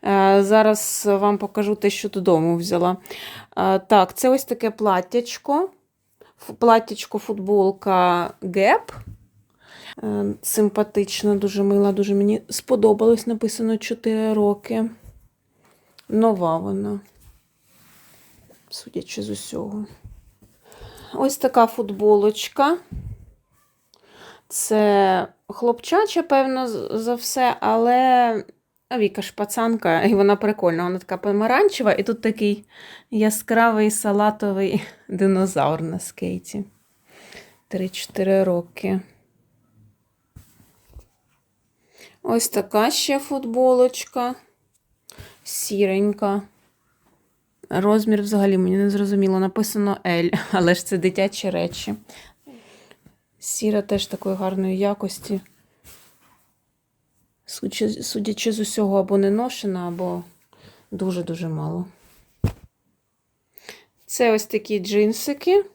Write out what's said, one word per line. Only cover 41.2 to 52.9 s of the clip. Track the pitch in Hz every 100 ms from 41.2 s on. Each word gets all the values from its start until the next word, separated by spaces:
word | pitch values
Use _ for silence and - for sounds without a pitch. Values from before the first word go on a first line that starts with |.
| _ _ _ _ _ _ _ _ - _
Ось | - 233 226
така | - 196 214 226
ще | - - 277
футболочка. | 277 277 254 233 254 254 254 254 - - 247 254 _ _ _ _ _ _ _ - - _
Сіренька. | - - - 202 196 196 202 202 202 202 196 _ _ _ _ _ _ _ _ _ _ _ -
Розмір | 170 202 214 214 214
взагалі | 202 208 196 190
мені | 185 185
не | 202
зрозуміло. | 202 202 202 196 185
Написано | 190 190 214 214 202 196
"L", | 185 170 170 -
<laughs> | -
але | 196 175
ж | 175 -
це | 190
дитячі | 185 185 196 - 202
речі. | 180 170 - - 214 _ - - _ - 240 _ - _